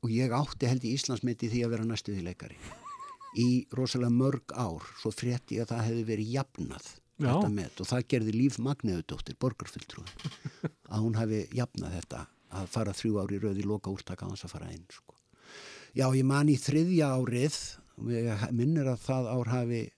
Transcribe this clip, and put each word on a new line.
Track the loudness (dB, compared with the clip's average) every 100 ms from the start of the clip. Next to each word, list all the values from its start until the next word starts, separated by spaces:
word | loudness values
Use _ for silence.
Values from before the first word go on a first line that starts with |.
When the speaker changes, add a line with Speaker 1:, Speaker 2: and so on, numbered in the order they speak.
Speaker 1:
og | 0
ég | 2 2
átti, | 2 0 0 2
held | 2 2
ég, | -2
Íslandsmet | 0 -2 -2 -2 0
í |
því | 0 0
að |
vera | 0 0
næstu | -2 -4
því | -4 -4
leikari. | -8 -12 -14 -16 -16 -16 -14 -14 -16 -10 2
Í | 4 4 2
rosalega | -2 0 2 4
mörg | 6 6 2 -4
ár, | -4 -2 -4 -10 -6
svo | -4
frétti | -2 -2 -2 -2 -4
ég | -2
að |
það | 0 0
hefði | 0 0
verið | 0 0
jafnað, | -2 -4 -4 -6 -6 -12 -18 _
Speaker 2:
Já. | _ 2
Speaker 1:
þetta | 4 4
met, | 0 -4 -6
og | -2
það | -2 2
gerði | 2 2 4
Líf | 2 2
Magneuðdóttir, | -2 0 0 -2 -2 -6 -8 -2
borgarfulltrúi, | -2 -2 -10 -10 -14 -14 -14 -10 -10 -8 -12
Speaker 2:
<laughs> | -8 -10 _ -6
Speaker 1:
að | 0 2
hún | 2
hafi | 2 0 -2
jafnað | -2 -4 -4 -6 -6
þetta, | -8 -10 -12 _ _
að | -8 -4
fara | -2 -2
þrjú | -2 0 0
ár | 0 -2
í |
röð | -2 -2
í | 0
loka | -2 -2
úrtaka | -6 -8 -8 -8
án | -8
þess | -10
að | -12
fara | -12
inn, | -12 -16
sko. | -20 _ -20 _ _ -20 -18 -18 -18 -8
Já, | 0 4
ég | 4 4
man | 4 6
í | 6
þriðja | 4 2 4 4 4
árið, | 2 2 2 0 -2 -8 -12 -18 -10 -4
ég | 0 0 0 0
minnir | 2 4 4 2
að | -2
það | 0 0 0
ár | 0 0
hafi | 0 0 -2 -4